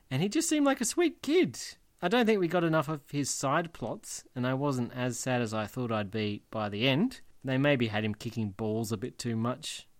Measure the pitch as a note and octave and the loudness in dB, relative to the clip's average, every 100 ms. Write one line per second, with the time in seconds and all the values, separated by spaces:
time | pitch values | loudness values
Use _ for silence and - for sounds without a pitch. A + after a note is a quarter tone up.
0 | _ C3 G3 D4+ E4 D4+ C#4 C4+ A3+ - | _ 0 0 0 2 2 4 2 0 2
1 | E4+ - - E4+ F3+ - - - _ _ | 2 0 0 2 2 0 -12 -14 _ _
2 | F3 A#3 A3 G#3+ E3+ F3+ E3+ D#3 D3 D#3 | 0 4 4 4 2 2 2 2 0 -4
3 | - C#3+ C3+ - C3+ D3+ E3+ - A2+ E3 | -6 -4 -2 -2 0 0 0 -6 -6 -6
4 | - - - C3 B2 C3 C#3+ C3 A#2+ B2+ | -10 -14 -10 -4 -2 0 0 0 -2 -2
5 | B2 A#2 - B2 A#2 G#2+ G#2 - A#2+ A2 | -4 -2 0 0 0 -2 -4 -4 -2 -2
6 | G2 A2 G#2+ G#2 - A2+ G#2 G2+ C3 C3 | -2 -2 -2 -4 -6 -4 -4 0 2 4
7 | B3 - - - C3 C3 C#3+ C#3 A#2 G#2 | 2 -2 -14 -10 -2 2 4 4 2 2
8 | G#2+ G#2 A#2+ A#2 G#2+ F#2+ A2 A2 A2 A2 | -2 -2 -6 -4 -4 -2 -2 0 -2 -2
9 | B2 - A#2+ A2+ A#2 B2+ - - - | -4 -6 -4 -2 -2 -4 -8 -10 -14